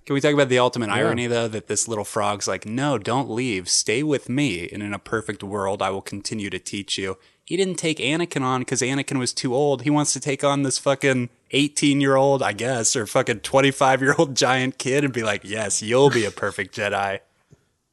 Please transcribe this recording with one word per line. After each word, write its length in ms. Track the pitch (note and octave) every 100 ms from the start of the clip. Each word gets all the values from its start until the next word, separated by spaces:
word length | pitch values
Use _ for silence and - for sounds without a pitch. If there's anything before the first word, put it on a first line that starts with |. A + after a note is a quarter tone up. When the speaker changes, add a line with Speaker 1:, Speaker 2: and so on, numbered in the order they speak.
| -
Speaker 1:
can 80 |
we 60 | C#3
talk 120 | D3
about 160 | D3 C3+
the 100 | B2
ultimate 260 | B2 A#2+ A2
Speaker 2:
Yeah. 60 |
Speaker 1:
irony, 320 | G#2 A2+ A#2 A#2+
though, 220 | A#2 A2+
that 180 | G#2+ -
this 220 | G#2 -
little 160 | G#2+
frog's 420 | G2+ A2+ G#2 G#2 -
like, 180 | F#2+
"No, 320 | G#2+ A#2+ D3 B2
don't 320 | F#2 B2 B2
leave. 400 | A2 B2+ G2 F2
Stay 360 | - - A2+
with 240 | D3+ C3 -
me, 400 | B2+ C#3+ F2 F2+
and 120 | G2
in 100 | G#2
a 60 | G2
perfect 420 | - A2 G#2+ G2+
world, 400 | G2 G2+ G2 G2+
I 80 | G2
will 100 | G2
continue 480 | - G2+ - A2 G2+
to 100 | F2+
teach 360 | - G2+ F#2+ -
you." 220 | F#2+ F#2+ _ _
He 120 | - F3
didn't 180 | F#3+
take 240 | F3 E3 D#3
Anakin 440 | B2 D#3+ E3+ D3
on 220 | B2+ B2+
'cause 180 | B2 B2+
Anakin 360 | B2 C#3 C3+ C3+
was 140 | B2
too 200 | - C3+
old. 300 | B2 D3 C3+
He 80 | B2+
wants 220 | D3 C#3+
to 80 | C3+
take 240 | D3 C3+
on 180 | C#3+ C#3+
this 160 | C#3 -
fucking 500 | C#3 C3+ C#3 B2+ B2 _ _
eighteen-year-old, 880 | C3 C#3+ - D3 C#3 C#3 C3+ C#3 C#3
I 120 | G#2
guess, 420 | G#2 A#2 B2 G#2+
or 100 | C3
fucking 360 | G#2 C3+ B2 A#2
twenty-five-year-old 960 | - C3+ C3+ C3 C3+ C3 C3+ D3 D#3 B2
giant 420 | B2+ C3 C3 -
kid 240 | C3 C3+
and 100 | C#3+
be 120 | A#2+
like, 160 | A2 G#2
"Yes, 400 | F#2+ G#2+ G#2 -
you'll 280 | G#2+ B2 C#3+
be 140 | A#2+
a 60 | G2+
perfect 420 | - G2+ F#2+ G2 -
Jedi." 420 | G2+ G2 G2 G2 - _ _ _ _ _ _